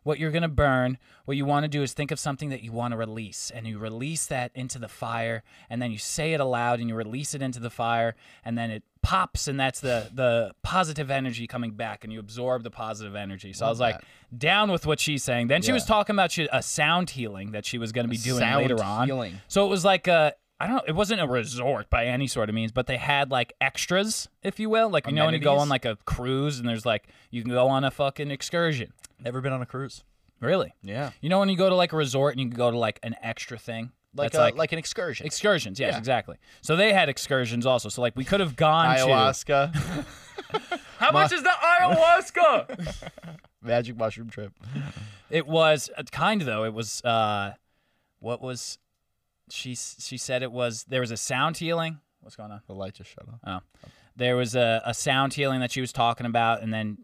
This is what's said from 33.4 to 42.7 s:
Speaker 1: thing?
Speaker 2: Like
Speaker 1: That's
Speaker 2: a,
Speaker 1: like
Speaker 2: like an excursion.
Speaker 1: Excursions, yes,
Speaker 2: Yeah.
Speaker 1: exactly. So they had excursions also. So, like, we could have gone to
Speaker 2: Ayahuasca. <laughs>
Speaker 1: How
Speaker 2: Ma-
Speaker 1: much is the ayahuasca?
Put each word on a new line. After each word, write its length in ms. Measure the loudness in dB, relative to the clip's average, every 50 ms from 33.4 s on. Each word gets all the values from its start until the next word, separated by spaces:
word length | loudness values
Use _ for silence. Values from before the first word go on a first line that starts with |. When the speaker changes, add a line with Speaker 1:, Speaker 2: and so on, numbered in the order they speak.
| -10 -12 -12
Speaker 1:
thing? 340 | -12 -10 -10 -8 -8 -8 -10 _ _ _ _ _
Speaker 2:
Like 160 | -2 -2 0
Speaker 1:
That's 60 | 4 4
Speaker 2:
a, 20 | 4
Speaker 1:
like 100 | 4 4
Speaker 2:
like 160 | 0 -2 -2
an 80 | -2 -6
excursion. 460 | -6 -6 -6 -4 -4 -4 -6 -6 -8
Speaker 1:
Excursions, 520 | -6 -6 0 2 2 2 2 0 -6 -4
yes, 140 | -2 -2 -2
Speaker 2:
Yeah. 60 | -2
Speaker 1:
exactly. 400 | -2 0 0 0 0 0 -6 -16 _ _ _ -20 -12
So 160 | -2 0 2
they 160 | 4 6 6 6
had 160 | 4 4 2
excursions 560 | 0 -6 -2 0 0 0 0 0 -2 0 2
also. 240 | 2 2 2 0 -4
So, 120 | -4 0
like, 140 | 0 0 0
we 80 | -2 -2
could 160 | 0 2 2
have 160 | 2 0 2
gone 400 | 4 4 6 6 6 6 6 6
to 80 | 4 6
Speaker 2:
Ayahuasca. 720 | 6 6 6 6 4 2 0 -2 2 2 2 2 2 0
<laughs> 300 | -2 -2 -2 -4 -6 -6 -8 -14 -20 -20 -18 -18 -18 -12 -6 -6 -6 -4 -4 -8 -8 -8 -16 -4 2
Speaker 1:
How 120 | 2 4
Speaker 2:
Ma- 120 | 6 6 6
Speaker 1:
much 100 | 6 4
is 100 | 2 4
the 60 | 2
ayahuasca? 1600 | 4 4 4 6 6 6 6 6 6 6 8 8 8 6 4 -2 2 6 6 6 6 4 0 -2